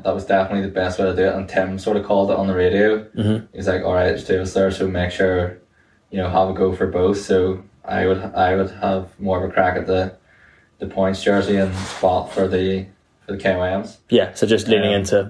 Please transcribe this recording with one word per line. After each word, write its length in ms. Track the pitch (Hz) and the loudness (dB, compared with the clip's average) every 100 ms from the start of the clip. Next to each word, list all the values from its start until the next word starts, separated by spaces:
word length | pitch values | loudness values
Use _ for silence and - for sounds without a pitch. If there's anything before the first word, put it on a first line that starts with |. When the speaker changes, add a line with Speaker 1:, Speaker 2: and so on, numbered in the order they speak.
Speaker 1:
that 120 | 95 | -2
was 100 | 98 | -2
definitely 420 | - 98 95 101 95 | 2 2 2 -2 -2
the 60 | |
best 260 | 92 92 - | -2 -2 0
way 80 | 95 | 0
to 100 | 90 | 2
do 80 | |
it. 100 | 95 | 0
And 140 | 95 95 | 0 -4
Tim 300 | 95 92 95 | -2 -2 -2
sort 180 | - 101 | -2 -2
of 80 | - | 0
called 240 | 101 98 | 2 2
it 60 | 98 | 0
on 100 | 98 | 0
the 80 | |
radio. 500 | 92 90 98 107 107 | 2 2 4 2 0
Speaker 2:
Mm-hmm. 420 | - - 107 110 - | -4 -2 0 0 -4
Speaker 1:
He's 120 | - 98 | -6 -2
like, 160 | 92 | -2
"All 120 | 92 | 0
right, 100 | 90 - | 0 0
there's 200 | - - | 0 -2
two 100 | 92 | -2
of 60 | |
us 120 | 95 | 0
there, 160 | 98 95 | 0 0
so 160 | 95 95 | 0 -2
make 240 | 90 87 | -2 -2
sure, 480 | - 92 90 90 - _ _ _ _ - | 0 0 2 -2 -6 _ _ _ _ -10
you 80 | 98 | -4
know, 100 | 90 | 0
have 180 | 92 95 | 2 0
a 40 | |
go 200 | 95 92 | 2 0
for 140 | 90 92 | 0 -2
both." 320 | 90 92 101 | 0 0 0
So 460 | - 95 92 95 - _ | 2 2 2 -2 -10 _
I 220 | - 98 92 | -6 -2 0
would, 120 | 95 | 0
I 360 | 98 - 92 | -2 0 2
would 160 | 95 95 | 2 -2
have 480 | - 101 95 92 - | -2 -2 -2 -6 -6
more 240 | 98 92 | -2 -2
of 80 | 95 | -2
a 20 | |
crack 240 | - 90 90 | 2 2 0
at 100 | 90 | -2
the, 260 | 92 95 - _ _ - _ _ - | -2 -2 -8 _ _ -20 _ _ -14
the 80 | 98 | -8
points 360 | - 95 98 | -2 0 0
jersey 320 | - 98 92 98 | 2 2 2 2
and 180 | 95 | 0
spot 560 | 92 95 - 92 90 90 | -2 -8 0 2 2 -2
for 140 | - 95 | -2 0
the, 400 | 92 95 95 95 - _ _ - | 2 0 -2 -6 -16 _ _ -10
for 60 | |
the 60 | 98 | -4
K 180 | - 90 | -2 0
Y 200 | 92 95 | 0 -2
Ms. 200 | - - - | -6 -12 0
Speaker 2:
Yeah, 220 | 117 92 | 2 2
so 120 | - 104 | 0 2
just 220 | 110 104 | 2 4
leaning 220 | 107 101 | 2 4
Speaker 1:
Um, 60 | 101 | 2
Speaker 2:
into 240 | 98 104 | 2 0